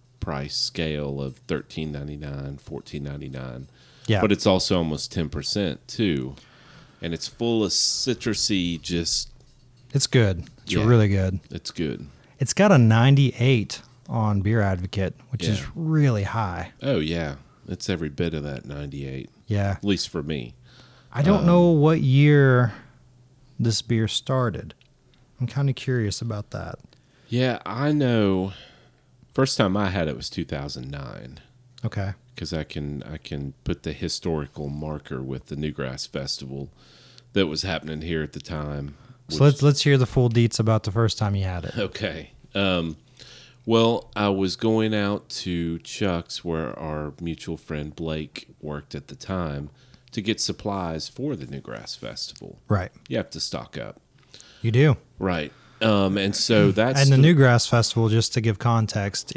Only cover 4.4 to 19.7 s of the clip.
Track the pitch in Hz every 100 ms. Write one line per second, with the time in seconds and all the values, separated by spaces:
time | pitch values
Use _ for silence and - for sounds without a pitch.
4.4 | 107 92 - 92 82 76 - 92 73 73
5.4 | 71 104 92 - - - 104 71 65 69
6.4 | - - - - - _ 87 82 - -
7.4 | 117 113 104 - - - 135 113 117 101
8.4 | - 98 87 82 - 85 82 - - -
9.4 | - _ _ _ - 143 - 131 104 87
10.4 | - - - 95 107 120 104 98 92 92
11.4 | - 85 - - 78 50 - - _ -
12.4 | 135 - 202 156 113 113 127 139 135 -
13.4 | 123 123 98 - - _ - 117 107 101
14.4 | 98 113 101 90 95 101 90 - - 110
15.4 | 85 104 - - 160 156 143 110 98 113
16.4 | 101 87 87 - 139 110 78 85 78 69
17.4 | - _ - 90 - 87 78 71 85 80
18.4 | 73 67 - 71 71 69 67 65 - _
19.4 | - 104 98